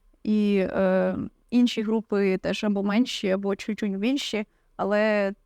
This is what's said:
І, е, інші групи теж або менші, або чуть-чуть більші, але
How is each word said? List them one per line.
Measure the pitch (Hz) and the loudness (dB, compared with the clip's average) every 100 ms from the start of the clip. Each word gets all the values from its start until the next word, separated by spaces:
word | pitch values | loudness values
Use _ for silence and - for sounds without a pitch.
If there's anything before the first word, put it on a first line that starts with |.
| _ _ | _ _
І, | - 214 208 202 185 | -2 2 2 2 0
е, | - 190 185 185 185 180 - _ | 0 2 2 0 -2 -8 -12 _
інші | 240 240 - | 2 2 2
групи | 220 220 - 202 196 185 | -2 -2 0 0 2 0
теж | 170 196 | -2 -2
або | 214 202 | -2 0
менші, | 202 208 262 - 196 | 0 2 0 -2 -2
або | 190 196 190 | 0 -2 -4
чуть-чуть | - 208 208 190 | -6 -4 -4 -2
більші, | 226 277 - 208 214 _ _ - | -2 -2 -2 -6 -6 _ _ -6
але | 196 208 220 208 196 202 | 0 2 2 2 -2 -4